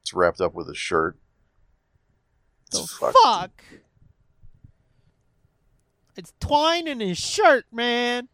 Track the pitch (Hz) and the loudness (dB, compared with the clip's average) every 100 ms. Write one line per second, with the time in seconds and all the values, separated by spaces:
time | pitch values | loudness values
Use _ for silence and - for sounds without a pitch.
0 | - 90 87 - 87 85 80 78 - 82 | -6 2 2 2 -2 -4 -12 -10 -2 0
1 | 82 - _ _ _ _ _ _ _ _ | 0 -4 _ _ _ _ _ _ _ _
2 | _ _ _ _ _ _ - - 170 - | _ _ _ _ _ _ -10 -8 -8 -4
3 | - 523 277 190 185 _ - - _ _ | 2 6 6 2 -4 _ -20 -20 _ _
4 | _ _ _ _ - - - _ _ _ | _ _ _ _ -20 -20 -20 _ _ _
5 | _ _ _ _ _ _ _ _ _ _ | _ _ _ _ _ _ _ _ _ _
6 | _ - 175 - - 294 320 339 320 247 | _ -20 -20 -12 -2 0 2 0 -4 -6
7 | 196 170 - - 359 262 - 233 240 240 | -6 -6 -6 2 4 4 0 -6 -2 0
8 | 240 247 254 | -2 -4 -8